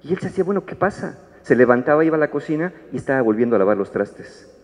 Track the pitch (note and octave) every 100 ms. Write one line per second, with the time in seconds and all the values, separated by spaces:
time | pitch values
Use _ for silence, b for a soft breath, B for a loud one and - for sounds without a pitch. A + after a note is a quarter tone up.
0 | C#3+ F#3 F#3 - F3+ G3 - - F#3+ -
1 | - - - B - B2 A#2+ B2 B2+ D3+
2 | D#3+ D#3 D3 C#3+ C#3 D#3 F3 B B B2+
3 | - C3+ A#2 G#2+ A#2+ A2+ F#2+ G2+ G2 -
4 | G2+ - - - - -